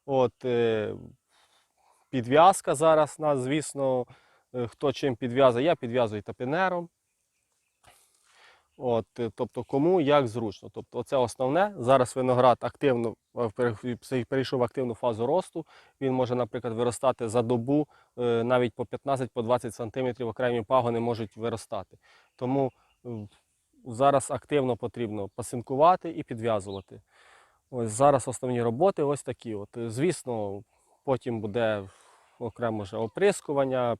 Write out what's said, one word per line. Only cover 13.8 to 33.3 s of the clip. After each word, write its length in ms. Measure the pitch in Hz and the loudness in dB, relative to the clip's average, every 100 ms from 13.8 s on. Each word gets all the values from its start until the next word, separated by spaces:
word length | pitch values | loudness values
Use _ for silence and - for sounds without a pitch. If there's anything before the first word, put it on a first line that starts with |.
| 123 113 - 131 | -6 -8 -6 -6
перейшов 360 | 113 135 123 131 | -2 -2 -2 0
в 20 | |
активну 320 | 120 - 123 | -2 -2 -6
фазу 320 | 110 123 110 123 | -2 -2 0 0
росту. 400 | 175 - 170 - - _ - | 0 -2 -10 -12 -18 _ -6
Він 120 | 135 | -2
може, 220 | 127 123 | 0 0
наприклад, 400 | 123 117 123 120 | 0 -2 -4 -6
виростати 540 | 110 123 - 131 - 113 | -2 -2 0 0 0 0
за 140 | 120 | 0
добу, 460 | 113 123 120 147 147 _ _ - | 2 0 2 0 0 _ _ -4
е, 260 | 120 117 | 0 0
навіть 300 | 120 127 120 | 2 2 0
по 120 | - 117 | -4 -10
п'ятнадцять, 440 | 123 139 131 123 | -8 -4 -2 -4
по 100 | 127 | -4
двадцять 320 | 110 123 117 | 0 0 -2
сантиметрів 540 | - 113 131 127 117 117 | -10 -8 -4 -4 -4 -6
окремі 340 | 107 127 120 | -2 0 0
пагони 380 | 104 131 120 117 | 2 2 2 0
можуть 360 | 117 117 110 107 | -2 -4 -6 -6
виростати. 640 | 113 110 - 104 92 - _ _ _ - | -6 -6 -8 -10 -10 -20 _ _ _ -8
Тому, 360 | 127 139 131 - _ _ 123 | -2 0 -2 -6 _ _ -12
е, 220 | 113 104 _ _ _ _ _ 196 | -12 -12 _ _ _ _ _ -10
зараз 440 | 113 139 139 - | 0 4 2 0
активно 460 | 135 - 147 127 113 | -8 -2 0 0 -2
потрібно 520 | 117 120 113 104 98 | -6 -6 -6 -6 -8
пасинкувати 840 | - 113 123 113 135 165 185 165 | -10 -10 -10 -4 4 4 4 -2
і 120 | 160 | -10
підв'язувати. 800 | - 120 117 107 98 98 - 107 _ _ _ - _ _ - | -10 -6 -2 -2 -4 -12 -12 -20 _ _ _ -20 _ _ -12
Ось 200 | 127 113 | -6 -4
зараз 380 | 107 143 135 - | 4 6 6 0
основні 340 | - 127 123 | -6 -2 0
роботи 400 | 117 120 190 180 | 0 2 2 2
ось 200 | 143 143 | -2 -2
такі: 320 | - 117 120 | -6 -10 -8
От. 220 | 104 107 123 | -10 -10 -8
Е, 140 | 117 | -6
звісно, 720 | 110 170 - 127 113 101 101 - _ _ _ | -2 -2 -2 -6 -4 -4 -8 -14 _ _ _
потім 360 | - 127 127 113 | -2 -2 -2 -6
буде 480 | 104 107 113 104 98 - _ _ _ - | -4 -2 0 -2 -6 -18 _ _ _ -12
окремо 440 | 120 - 117 107 | -10 -4 -4 -4
вже 140 | 98 110 | -6 -6
оприскування, 1000 | 113 - 196 | -6 0 0